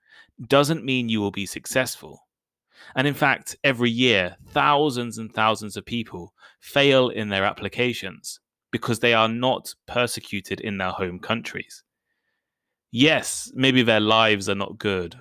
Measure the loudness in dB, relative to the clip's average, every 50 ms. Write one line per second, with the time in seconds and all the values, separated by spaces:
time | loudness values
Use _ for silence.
0 | _ _ _ -20 -20 _ _ -14 -4 2 4 4 4 4 0 -4 -2 -2 -2 -2
1 | 0 0 0 0 0 -2 -2 -4 -8 -8 -10 -12 -10 -4 -2 -2 -2 -2 -6 -12
2 | -14 -20 -20 -20 _ _ _ _ _ _ _ _ _ _ _ _ -20 -12 -2 0
3 | 0 0 2 2 2 2 2 2 -2 -12 -12 -2 0 0 2 2 2 2 2 4
4 | 4 4 4 4 2 0 -4 -12 -18 -6 -2 0 2 2 4 4 2 0 0 -2
5 | -6 -8 -8 -10 -12 -10 -4 0 2 2 2 0 -4 -10 -12 -12 -10 -8 -6 -6
6 | -6 -8 -12 -16 -16 -16 _ _ _ -20 _ _ _ -4 0 2 4 6 6 4
7 | 4 2 0 -4 -6 -4 -2 0 0 0 -2 -4 -8 -10 -4 -2 -2 -2 -2 -4
8 | -8 -12 -14 -14 -16 -16 -16 -16 _ _ _ _ _ _ -8 -6 -2 -2 -2 0
9 | 2 2 4 4 4 2 0 0 0 0 -2 -2 -4 -12 -16 _ _ -8 -2 -2
10 | -2 -2 -2 -8 -10 -8 -10 -10 -8 -8 -10 -8 -6 -8 -6 -4 -4 -4 -4 -4
11 | -6 -6 -6 -8 -4 -4 -4 -4 -4 -10 -10 -12 -12 -12 -16 -20 _ _ _ _
12 | _ _ _ _ _ _ _ _ _ _ _ _ _ _ _ _ _ _ 0 2
13 | 4 4 4 2 -2 -4 -8 -10 -10 -12 -4 0 2 4 4 4 4 6 4 4
14 | 4 4 4 4 4 4 2 0 0 -2 -2 -2 -4 -6 -8 -6 -4 -2 -2 -2
15 | -4 -6 -10 -14